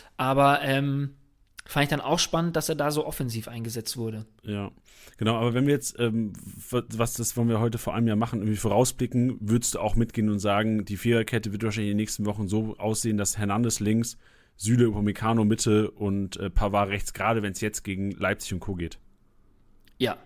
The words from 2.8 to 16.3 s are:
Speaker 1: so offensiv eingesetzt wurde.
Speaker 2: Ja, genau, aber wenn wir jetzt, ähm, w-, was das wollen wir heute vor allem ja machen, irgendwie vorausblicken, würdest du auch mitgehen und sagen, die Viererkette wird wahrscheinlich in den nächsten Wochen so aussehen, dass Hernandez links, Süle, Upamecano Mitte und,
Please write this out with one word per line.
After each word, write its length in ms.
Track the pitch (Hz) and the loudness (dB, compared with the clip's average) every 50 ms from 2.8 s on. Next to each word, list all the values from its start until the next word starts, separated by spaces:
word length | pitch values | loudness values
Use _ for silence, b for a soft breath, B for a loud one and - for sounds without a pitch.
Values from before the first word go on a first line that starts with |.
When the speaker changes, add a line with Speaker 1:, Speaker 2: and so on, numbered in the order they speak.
| 143 147 | 0 0
Speaker 1:
so 160 | 151 151 - 131 | 0 0 -2 -2
offensiv 400 | - - 139 123 110 113 104 110 | -4 -6 -4 -4 -4 -6 -8 -8
eingesetzt 500 | 117 117 113 113 113 117 110 - - 123 | -8 -8 -8 -8 -8 -8 -8 -8 -8 -6
wurde. 300 | 113 110 110 107 107 - _ _ - | -6 -6 -6 -8 -12 -14 _ _ -8
Speaker 2:
Ja, 260 | 104 104 101 101 - - _ _ B B B B B B B | -6 -6 -4 -6 -6 -10 _ _ B B B B B B B
genau, 160 | 107 107 117 110 | 0 0 2 2
aber 180 | 117 120 117 | 2 2 2
wenn 100 | 127 139 | 2 4
wir 80 | 143 147 | 4 2
jetzt, 220 | 139 - - - - | 2 0 -4 -4 0
ähm, 360 | 120 113 110 113 113 101 - | 0 0 2 0 -2 -2 -6
w-, 480 | - - - - - - - 123 120 117 - 113 | -10 -14 -16 -16 -14 -8 -4 -2 -2 -2 -2 -2
was 200 | 110 117 113 - | -2 0 0 -2
das 200 | - 117 - - | -4 -4 -4 -2
wollen 140 | 120 117 117 | 0 2 2
wir 100 | 113 107 | 2 2
heute 200 | 117 117 113 113 | 2 0 0 -2
vor 160 | - - - | -4 -4 0
allem 120 | 113 117 113 | 2 2 2
ja 80 | 107 | 2
machen, 260 | 107 117 - - 110 | 2 0 0 -2 -2
irgendwie 160 | 98 107 107 98 | -2 -2 -2 0
vorausblicken, 800 | 104 107 98 110 127 - - - 127 110 - 123 123 131 117 - | 0 2 4 4 4 4 2 -2 -2 0 0 2 2 0 0 -2
würdest 340 | 107 104 113 117 - - - | 0 2 2 2 2 0 -4
du 60 | 85 | -2
auch 160 | 87 104 - | 0 2 4
mitgehen 340 | 113 113 - - 117 107 107 | 2 2 2 0 0 0 0
und 80 | 104 101 | 0 0
sagen, 480 | 95 104 101 104 107 110 110 107 95 | 0 2 2 2 2 2 0 0 -2
die 120 | 107 104 90 | -4 -6 -2
Viererkette 540 | - 117 117 113 110 - - 113 - 107 | 2 2 4 4 2 2 0 -2 -2 -2
wird 120 | 98 98 110 | -4 -4 -4
wahrscheinlich 260 | 110 104 113 104 104 101 | -2 -2 -2 -2 0 0
in 40 | 104 | 0
den 60 | 107 | -2
nächsten 240 | - - - 107 104 | -2 -4 -4 -2 -2
Wochen 200 | 101 107 104 90 | -2 -2 -2 -2
so 300 | 107 110 110 110 104 - | 0 -2 -2 -2 -4 -4
aussehen, 400 | 90 110 110 - - 117 107 104 | -2 -2 -2 0 0 0 0 0
dass 220 | 101 95 - 107 | 0 -2 -2 -2
Hernandez 400 | 104 101 101 110 120 113 107 - | -2 0 0 2 2 0 0 0
links, 400 | 107 104 110 113 117 - - - b b b b b b b b | 2 2 2 2 0 -2 -6 -12 b b b b b b b b
Süle, 320 | 104 110 120 120 120 117 | 0 4 4 6 6 4
Upamecano 540 | 101 107 104 104 95 - - 113 117 113 107 | 4 2 0 0 0 0 0 2 2 4 4
Mitte 460 | 104 110 - - 113 107 107 107 - | 4 2 2 2 4 4 4 4 0
und, 480 | - - 104 101 98 101 98 95 | -2 -4 -4 -2 -2 -2 -4 -6